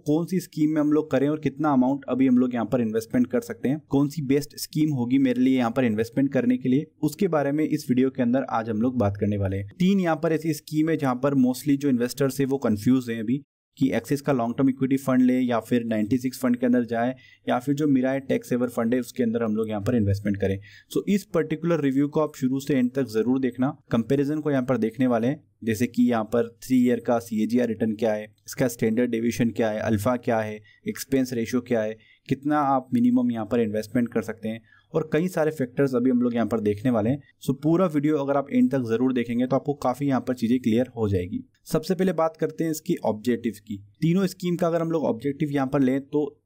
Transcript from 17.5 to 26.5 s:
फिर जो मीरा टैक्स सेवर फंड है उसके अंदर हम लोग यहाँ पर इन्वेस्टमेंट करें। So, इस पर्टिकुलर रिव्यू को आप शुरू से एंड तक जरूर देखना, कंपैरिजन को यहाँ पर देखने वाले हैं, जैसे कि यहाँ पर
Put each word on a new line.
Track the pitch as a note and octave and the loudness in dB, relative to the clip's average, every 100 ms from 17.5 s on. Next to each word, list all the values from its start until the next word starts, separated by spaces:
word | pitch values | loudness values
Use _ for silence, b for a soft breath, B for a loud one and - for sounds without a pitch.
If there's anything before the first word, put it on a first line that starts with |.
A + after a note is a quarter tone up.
| B2 | -2
फिर | C3 C#3+ | 0 0
जो | D3+ | 2
मीरा | C3 C3 C3+ | 2 2 -2
टैक्स | C3+ B2+ - | -2 -4 -2
सेवर | B2 B2 | -2 -2
फंड | - A2+ | -2 0
है | B2+ | 0
उसके | A#2+ - | -2 -2
अंदर | A#2+ A#2 | -2 0
हम | A2+ G#2+ | -2 -2
लोग | A2 | -2
यहाँ | G#2+ | -4
पर | G2 A#2+ | 0 2
इन्वेस्टमेंट | G2+ G2 G#2 G2 | 2 0 -2 -2
करें। | F#2+ G2 B B - | -2 -4 B B -6
So, | C#3 - | -4 0
इस | G3+ - | -2 0
पर्टिकुलर | F3 D#3 D#3 E3+ E3 | -2 -2 -2 0 0
रिव्यू | C#3+ C3 C#3+ | 2 0 0
को | D#3 | 0
आप | D3+ - | -2 -2
शुरू | B2+ C3+ | -2 -2
से | C#3 C#3 | 0 0
एंड | B2 C#3 | 0 0
तक | A#2+ | -2
जरूर | A2 A2 C3 | 0 0 0
देखना, | C3 B2 C3 D3+ - | -2 -2 -4 -4 -4
कंपैरिजन | A#2 D#3+ C#3 C#3 D#3 | -2 0 0 0 -2
को | D3+ | -2
यहाँ | C3+ | 0
पर | B2+ B2 | 0 0
देखने | A2 A#2 B2+ | -2 0 0
वाले | A#2 B2 | 2 0
हैं, | D3+ _ _ | -4 _ _
जैसे | A2+ A2+ A#2+ | -4 -2 0
कि | - | 2
यहाँ | B2 A#2 G#2+ | 2 2 0
पर | A#2+ A2+ | -2 -2